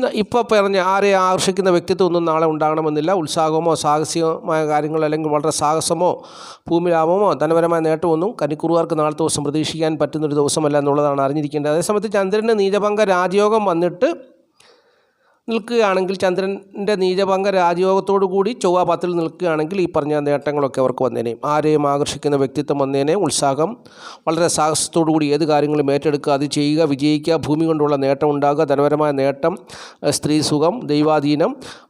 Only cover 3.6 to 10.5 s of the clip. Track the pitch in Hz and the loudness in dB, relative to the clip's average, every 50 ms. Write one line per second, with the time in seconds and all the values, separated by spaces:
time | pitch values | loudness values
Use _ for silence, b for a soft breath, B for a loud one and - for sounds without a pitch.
3.6 | 165 170 156 143 - 151 147 156 160 - - 165 165 160 165 - - 180 160 156 | 2 0 0 0 2 0 2 2 0 -2 -2 -2 0 -2 -2 -4 -4 -2 -2 0
4.6 | 156 151 151 147 147 151 160 160 156 151 151 156 160 156 147 151 147 156 143 - | 0 0 0 0 0 0 -2 0 0 0 0 -2 -2 0 0 0 0 0 -2 0
5.6 | 151 147 156 160 147 - 170 165 180 170 - - B B B B B B B B | 0 0 0 0 0 -2 -2 0 0 0 0 -2 B B B B B B B B
6.6 | B - 160 170 175 175 170 165 160 160 175 196 208 190 151 131 151 160 165 170 | B -2 0 0 2 2 2 2 2 2 2 2 2 2 2 0 0 2 2 2
7.6 | 160 170 170 165 160 156 160 156 185 175 160 160 175 214 - - 156 143 156 151 | 2 2 2 0 0 0 0 0 0 0 0 0 -2 -4 -4 -4 -4 -4 -4 -4
8.6 | - 160 170 170 165 - 170 156 151 151 151 151 165 151 - 151 143 143 139 156 | -2 0 0 2 2 2 2 2 0 -2 0 -2 -2 -2 -2 -2 -4 -2 -2 -2
9.6 | 156 151 - 156 160 160 160 143 151 139 - 156 156 147 143 147 143 143 | -4 -4 -4 -4 -2 -2 0 -2 -2 -2 -2 -4 -4 -2 0 0 0 0